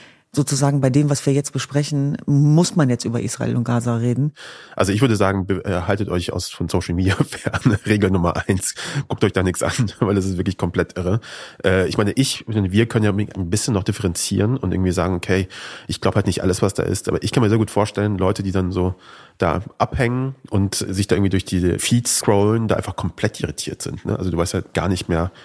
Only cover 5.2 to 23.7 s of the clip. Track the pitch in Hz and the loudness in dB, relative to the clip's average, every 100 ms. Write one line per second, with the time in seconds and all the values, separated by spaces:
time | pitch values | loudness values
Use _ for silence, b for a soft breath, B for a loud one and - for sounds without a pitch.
5.2 | 98 98 92 92 - 90 90 98 98 90 | 2 2 0 -2 -2 -2 0 -2 0 -2
6.2 | 87 95 - - 85 95 - 87 95 - | -2 -4 -6 -6 -2 -2 -2 0 0 0
7.2 | - - - - 131 101 - 107 98 92 | -2 -4 -6 0 2 2 2 2 4 2
8.2 | 85 85 - 95 - - B 139 B - | 2 0 0 -2 -2 -8 B -6 B 0
9.2 | - - 92 - - - 110 - 104 101 | 0 2 0 0 -2 0 -2 0 0 0
10.2 | 95 92 90 90 90 90 87 - 90 110 | 0 -2 -2 -2 -2 0 -2 -2 -2 -2
11.2 | B B B B - 92 90 - 104 - | B B B B 2 2 2 0 0 2
12.2 | 139 - - 107 98 101 117 117 107 101 | 0 -2 -4 -2 0 2 2 2 2 0
13.2 | 104 - 87 104 - 104 - - 92 85 | -2 -4 -4 -2 0 -2 -2 -4 -4 -2
14.2 | - 98 104 127 92 87 92 87 87 87 | -2 0 0 0 -2 0 0 2 0 0
15.2 | - 95 95 B B B B - - 98 | 0 0 0 B B B B -2 0 2
16.2 | 98 90 92 90 101 - - 98 - - | 2 0 0 0 0 0 -2 -2 -2 -2
17.2 | - - 110 110 107 - 104 - 104 98 | 0 2 4 4 2 0 -2 0 -2 0
18.2 | 92 101 98 95 90 92 90 90 B B | 0 0 -2 -2 0 0 -2 -2 B B
19.2 | B B 90 82 - - - - 120 127 | B B -2 0 -4 -4 -2 0 0 0
20.2 | 131 135 - 101 98 - - 95 101 - | -4 -6 -4 0 0 -2 -4 -2 0 2
21.2 | 98 92 - 92 87 87 - 120 - - | 2 0 0 0 0 0 0 0 2 0
22.2 | - 101 104 113 110 101 - - 90 - | 2 4 4 2 0 -2 -4 -6 -6 -4
23.2 | 107 - - - - | -4 -4 -8 -6 -8